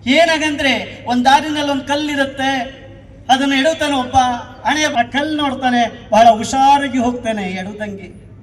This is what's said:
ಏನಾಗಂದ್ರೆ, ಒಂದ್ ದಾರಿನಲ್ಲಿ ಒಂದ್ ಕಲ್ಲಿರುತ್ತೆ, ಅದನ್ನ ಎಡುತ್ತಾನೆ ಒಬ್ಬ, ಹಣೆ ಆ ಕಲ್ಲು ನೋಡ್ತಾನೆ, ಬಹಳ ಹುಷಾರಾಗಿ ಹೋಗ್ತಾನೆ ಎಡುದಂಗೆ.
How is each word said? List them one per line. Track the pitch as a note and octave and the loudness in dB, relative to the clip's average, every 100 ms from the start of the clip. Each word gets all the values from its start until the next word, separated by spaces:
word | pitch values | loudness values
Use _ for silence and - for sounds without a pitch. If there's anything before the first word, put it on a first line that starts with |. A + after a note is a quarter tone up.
| G#3 | 2
ಏನಾಗಂದ್ರೆ, | C#4+ E4 D#4+ D#4 D4 C#4+ A3+ F#3+ - - | 2 4 2 -2 -2 -2 -2 -6 -14 -4
ಒಂದ್ | B3 B3 | 0 4
ದಾರಿನಲ್ಲಿ | C#4+ D4+ D4+ C#4+ | 4 4 -4 -2
ಒಂದ್ | C4+ | -4
ಕಲ್ಲಿರುತ್ತೆ, | C4 C#4+ D4+ D4 C#4 C4 C4+ C4+ A#3+ - - - - - - | -2 -4 -2 -2 -4 -2 -4 -2 -6 -12 -20 -20 -20 -20 -2
ಅದನ್ನ | B3+ C#4 | 0 2
ಎಡುತ್ತಾನೆ | C4+ C4+ D#4+ D4 C#4 | 2 0 0 -2 -2
ಒಬ್ಬ, | B3 C4 B3+ A#3+ - - - | 0 2 2 -2 -8 -6 -4
ಹಣೆ | D4 | 0
ಆ | D4+ A#3+ | 0 0
ಕಲ್ಲು | A#3+ C4 D4+ D4+ | -2 -2 -2 -2
ನೋಡ್ತಾನೆ, | C#4+ B3+ B3+ A#3+ A3+ - - | -4 -2 0 0 0 -4 0
ಬಹಳ | G#3 A#3 | 6 6
ಹುಷಾರಾಗಿ | A3 A3+ C4+ C4+ C#4+ C#4 B3 | 6 0 2 4 4 2 -2
ಹೋಗ್ತಾನೆ | A#3+ B3 A3+ G#3+ | -2 -4 -6 -6
ಎಡುದಂಗೆ. | F#3 F#3 F#3 G#3 G#3+ G3 F3+ - - - | -6 -8 -10 -10 -10 -10 -16 -20 -20 -20